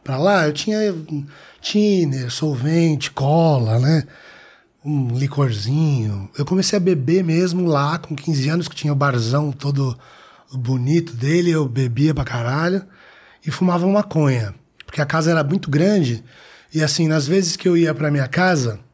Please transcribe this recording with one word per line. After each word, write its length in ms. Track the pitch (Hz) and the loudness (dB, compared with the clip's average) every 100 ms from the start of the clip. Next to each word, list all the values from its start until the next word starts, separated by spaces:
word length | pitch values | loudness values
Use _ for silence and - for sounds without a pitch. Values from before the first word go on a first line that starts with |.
pra 140 | - 131 | -6 0
lá, 300 | 185 196 151 | 2 2 2
eu 60 | |
tinha 240 | 147 220 214 214 165 156 147 143 - - - | -2 -2 0 0 -2 -6 -8 -8 -16 -20 -12
tiner, 720 | - 208 208 190 156 135 123 | -2 0 2 2 2 -2 -4
solvente, 800 | - 156 127 143 165 165 147 - | -4 -4 -2 0 2 2 2 -4
cola, 680 | - 135 160 165 139 110 113 | -2 2 4 4 2 2 2
né? 260 | 135 160 - - - - - - _ _ | 4 2 0 -12 -20 -20 -20 -20 _ _
Um 240 | 143 147 123 123 | -4 -2 -2 -2
licorzinho. 1120 | 139 143 135 104 107 147 160 131 107 101 98 - | -2 0 -2 -2 -2 0 0 0 -2 -6 -8 -8
Eu 60 | |
comecei 320 | 139 190 185 208 | -2 0 0 0
a 40 | |
beber 440 | 180 160 127 185 | 2 0 2 0
mesmo 420 | 170 165 180 180 175 | 2 0 0 0 0
lá, 320 | 143 143 170 | 2 0 -4
com 160 | - | -8
quinze 340 | 147 - 143 135 | -8 -2 0 0
anos, 200 | 170 170 | -2 -4
que 80 | - | -6
tinha 160 | 151 | -2
o 40 | 139 | 0
barzão 540 | 139 123 113 143 151 | 0 0 0 0 -2
todo 480 | 139 143 139 135 120 - - - - _ | -4 -4 -2 -2 -4 -14 -20 -20 -20 _
bonito 600 | 131 120 131 127 170 165 | -8 -2 -2 2 0 0
dele, 360 | 117 135 170 175 | -4 0 2 2
eu 160 | 156 135 | 0 0
bebia 460 | 120 127 117 156 | -2 -2 2 0
pra 100 | 147 | 0
caralho 600 | 127 120 117 143 170 190 190 - - - - _ | -4 -4 -2 -2 0 -2 -6 -18 -20 -20 -20 _
e 60 | 160 | -10
fumava 360 | - 185 175 185 | -2 0 2 2
maconha, 680 | 208 202 160 147 123 104 - _ _ - | 0 0 0 2 0 -2 -8 _ _ -12
porque 140 | - | -6
a 20 | 143 | -2
casa 240 | 160 160 | 0 2
era 120 | 165 | 2
muito 260 | 143 190 - | 2 -2 0
grande 540 | 139 190 208 131 113 - - - - _ | 2 4 2 0 -2 -8 -20 -20 -20 _
e, 100 | 156 | -2
assim, 260 | 151 - 160 | -2 0 2
nas 180 | 156 139 | 0 2
vezes 300 | 196 170 - | 0 0 -2
que 120 | 185 | 2
eu 80 | 170 | 2
ia 160 | 165 | 2
pra 180 | 143 151 | 0 -2
minha 180 | 147 127 | 0 -2
casa 500 | 175 185 165 120 104 - | 0 2 2 -2 -6 -14